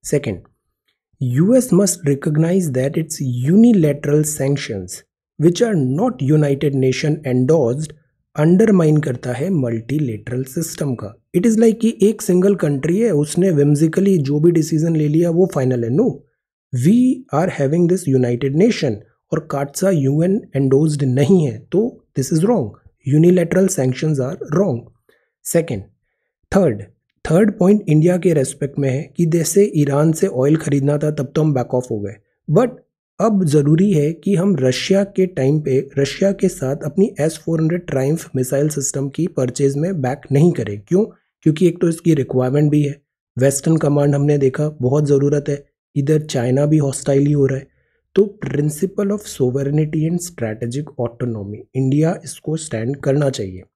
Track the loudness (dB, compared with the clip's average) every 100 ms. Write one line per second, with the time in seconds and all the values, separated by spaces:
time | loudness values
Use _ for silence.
0 | -2 -4 -4 -8 -12 _ _ _ _ _
1 | _ _ -4 0 4 4 4 2 2 0
2 | -2 -2 -2 0 2 0 0 -2 -2 -4
3 | -6 -6 -6 -4 2 6 6 6 2 0
4 | 0 0 0 -2 -2 -2 -4 -10 -10 -14
5 | _ _ _ _ 0 2 0 0 0 0
6 | -2 -2 0 2 2 0 -2 0 0 0
7 | -2 -4 -2 0 2 2 2 -2 -8 -14
8 | _ _ _ -2 2 4 4 4 4 2
9 | 0 -6 -6 -6 -2 -2 -2 -4 -4 -4
10 | -4 -6 -8 -8 -6 -8 -8 -6 -6 -6
11 | -10 -16 _ 0 2 4 2 2 -2 2
12 | 0 0 0 2 2 2 0 -2 -2 0
13 | 0 0 0 0 0 2 2 4 2 2
14 | 2 2 0 2 2 2 0 0 0 0
15 | 2 2 2 2 0 0 0 0 0 0
16 | 0 -2 _ _ _ _ _ -2 2 4
17 | 4 0 -4 -2 -2 0 0 2 2 2
18 | 0 0 2 0 -2 2 2 2 -4 -4
19 | -10 _ _ -8 -6 -6 -6 -2 0 2
20 | 0 0 0 -2 -4 -2 2 4 2 0
21 | 0 0 4 4 2 -4 -4 -2 -2 -6
22 | _ -6 -2 0 2 0 -2 -8 _ _
23 | 0 4 6 4 2 2 0 0 -2 -2
24 | -2 -2 -4 -6 -4 -2 0 -2 -8 _
25 | _ _ _ _ -4 -2 -2 -6 -10 _
26 | _ _ _ _ _ 0 2 0 -8 _
27 | _ _ -2 2 2 2 4 2 4 2
28 | 4 2 0 0 -2 -4 -8 -4 -2 -2
29 | -6 -2 0 0 0 2 2 2 0 2
30 | 2 2 -2 0 2 2 0 -2 0 0
31 | -2 -4 -4 -2 0 0 -2 -4 -4 -8
32 | -8 -12 _ _ -2 0 0 -4 _ _
33 | _ _ 0 0 2 2 4 2 4 2
34 | 0 -4 -2 0 0 2 0 -2 0 0
35 | 0 0 -2 0 0 0 0 -2 -2 -4
36 | -4 0 -2 0 -2 -2 -6 -6 -6 0
37 | -2 0 -4 -4 -4 -2 0 -2 -4 -2
38 | -2 -2 -4 -6 -2 0 -2 -2 -6 -6
39 | -6 -4 -4 -2 -4 0 -2 0 -4 -2
40 | -4 -6 -2 4 4 2 -6 -8 -2 0
41 | 0 -6 _ _ -2 2 0 2 -2 -2
42 | 0 0 0 0 0 2 2 2 0 -6
43 | _ _ _ 0 0 0 0 0 2 2
44 | 2 2 2 2 0 0 -6 -2 -2 0
45 | 2 2 2 -2 -4 -8 -10 _ _ -6
46 | 0 0 0 -4 0 0 2 2 0 -4
47 | 0 0 2 2 0 -2 -10 _ _ _
48 | _ 0 0 -2 -6 -2 -4 -2 -6 -4
49 | -4 -4 -8 -4 -2 -2 -2 -2 -2 -2
50 | -2 -4 -6 -8 -8 -6 -8 -8 -10 -8
51 | -8 -6 -8 -6 -10 -12 -10 -4 0 2
52 | 0 -2 -10 -14 -8 -8 -6 -6 -6 -6
53 | -2 0 0 -4 -10 -10 -20